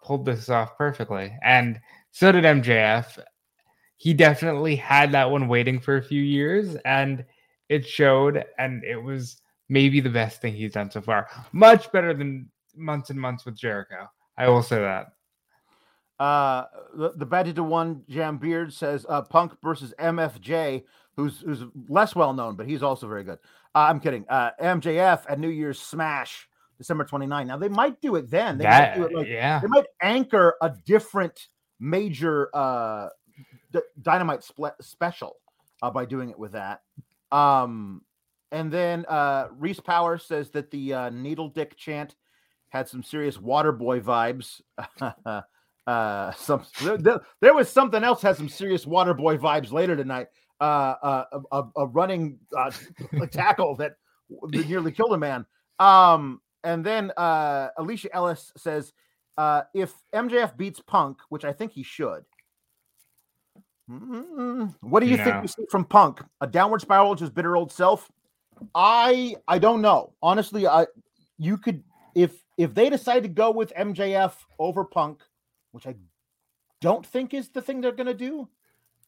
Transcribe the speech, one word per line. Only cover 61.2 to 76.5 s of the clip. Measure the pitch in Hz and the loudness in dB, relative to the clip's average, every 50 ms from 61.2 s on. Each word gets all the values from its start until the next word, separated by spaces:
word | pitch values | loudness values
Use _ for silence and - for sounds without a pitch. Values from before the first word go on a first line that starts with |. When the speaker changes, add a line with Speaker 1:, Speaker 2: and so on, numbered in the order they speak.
| _ _ | _ _
Speaker 2:
which | 147 151 - | -12 -8 -8
I | 143 143 | -8 -8
think | - 226 220 | -8 -10 -12
he | - 135 | -10 -14
should, | 127 - - - 147 107 82 76 - _ _ _ _ _ _ _ _ _ _ _ _ _ _ _ _ _ _ _ _ _ _ _ _ _ _ 202 _ _ _ _ _ - | -16 -14 -8 -6 -6 -6 -6 -8 -14 _ _ _ _ _ _ _ _ _ _ _ _ _ _ _ _ _ _ _ _ _ _ _ _ _ _ _ _ _ _ _ _ -20
mm, | 123 131 - 262 247 233 302 359 320 269 247 247 240 254 220 190 - - | -20 -18 -16 -14 -14 -14 -14 -14 -12 -10 -8 -8 -6 -6 -8 -8 -10 -14
what | - 117 151 233 | -4 0 2 2
do | 247 | 4
you | 247 254 | 4 2
think | - - 240 202 | 2 2 0 -2
Speaker 1:
No. | 196 | -2
Speaker 2:
we | 208 | -6
see | 175 - - 214 - | -8 -10 -12 -8 -4
from | - 190 175 | -2 -2 -2
Punk? | - - 208 180 143 - - - - _ _ | 4 6 6 6 6 2 -6 -16 -20 _ _
A | 143 | -8
downward | 117 104 175 196 214 220 196 | -2 0 2 2 2 0 -4
spiral | - - 196 196 202 202 196 | 0 4 6 6 6 4 2
to | 147 165 | -2 -6
his | 139 | -6
bitter | 107 175 165 170 175 | -6 -4 -2 0 0
old | 170 170 135 | 0 -2 -2
self?" | - - 180 190 - - - - _ _ _ _ _ _ _ _ _ _ - - - | -4 0 2 2 2 2 -4 -12 _ _ _ _ _ _ _ _ _ _ -18 -6 0
I, | 170 185 214 233 240 233 254 254 254 247 240 202 - - | 2 4 4 6 4 4 4 2 2 0 -4 -8 -10 -2
I | - 180 185 | -2 2 4
don't | 190 220 233 220 | 4 4 4 4
know. | 214 208 175 127 - - _ _ | 4 4 4 4 2 -4 _ _
Honestly, | 156 170 190 220 202 - 202 214 190 | 0 2 2 2 0 -2 -4 0 2
I, | 156 151 165 165 - - - _ _ _ _ _ _ _ | 4 6 4 4 2 -2 -12 _ _ _ _ _ _ _
you | - 156 170 214 | -6 -4 -4 -4
could, | 196 - 240 175 147 - _ _ _ _ _ _ | -2 -4 -6 -6 -6 -10 _ _ _ _ _ _
if, | 175 180 175 - - _ _ _ | 2 2 2 2 -6 _ _ _
if | - 170 156 104 | -2 -2 0 2
they | 202 240 285 | 2 2 2
decide | 285 - - 247 240 254 | 2 0 -2 0 0 0
to | 208 190 | 0 0
go | 156 196 220 226 | 0 2 2 2
with | 220 226 214 - - | 2 0 -4 -4 -4
M | 175 202 208 185 | -6 -6 -6 -4
J | 170 196 190 196 | -4 -4 -2 0
F | 190 190 185 - - _ _ _ | 0 0 0 -2 -8 _ _ _
over | - 156 185 165 196 185 | -6 -6 -4 -4 -4 -6
Punk, | - - 170 147 151 147 - _ _ _ _ _ _ _ _ _ _ | -4 -4 -4 -4 -4 -6 -12 _ _ _ _ _ _ _ _ _ _
which | - 120 - | -20 -18 -16
I | 131 123 98 90 85 _ _ _ _ _ _ _ _ | -16 -16 -16 -20 _ _ _ _ _ _ _ _ _